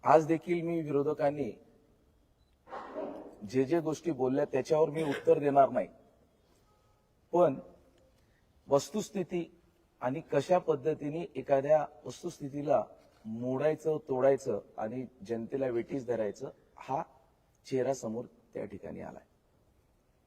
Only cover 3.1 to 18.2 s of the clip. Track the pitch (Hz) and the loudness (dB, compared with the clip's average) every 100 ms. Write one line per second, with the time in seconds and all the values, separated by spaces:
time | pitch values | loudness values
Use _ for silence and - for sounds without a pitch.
3.1 | - - - 101 131 131 170 151 151 170 | -10 -16 -16 -2 0 2 2 0 -4 -4
4.1 | 135 127 135 147 135 127 156 156 147 156 | -2 0 0 0 -2 2 2 2 0 -2
5.1 | 139 - 156 143 139 131 120 92 - _ | -2 2 4 4 6 6 4 -4 -10 _
6.1 | _ _ _ _ _ _ _ _ _ _ | _ _ _ _ _ _ _ _ _ _
7.1 | _ _ 170 170 131 - - _ _ _ | _ _ 4 4 4 -10 -20 _ _ _
8.1 | _ _ _ _ _ - 139 - 214 - | _ _ _ _ _ 0 0 2 -6 -6
9.1 | 202 175 175 165 _ _ _ _ _ 127 | -6 -4 -4 -6 _ _ _ _ _ -6
10.1 | 143 - 143 139 180 180 147 143 151 147 | -6 -2 -2 4 2 4 0 0 -2 -4
11.1 | 156 170 - 127 139 139 151 147 - 135 | -6 -6 -8 2 2 6 4 4 -8 -16
12.1 | - 123 - 143 143 147 127 104 - _ | -10 -12 -10 -10 -6 2 2 2 -10 _
13.1 | _ 107 113 123 131 151 156 160 151 - | _ -12 -6 -4 0 0 0 -2 -2 -2
14.1 | 127 135 139 135 104 - - 110 123 127 | 2 4 4 0 -4 -6 -8 -8 -6 -10
15.1 | _ 98 113 113 139 135 117 110 139 120 | _ -8 -6 -4 -4 -2 -2 -4 -6 -4
16.1 | 117 104 98 - - _ - - 135 - | -2 -2 -4 -12 -14 _ -20 -6 -6 -6
17.1 | - _ _ _ _ - 131 123 135 117 | -16 _ _ _ _ -6 -2 -2 -2 -4
18.1 | 110 | -8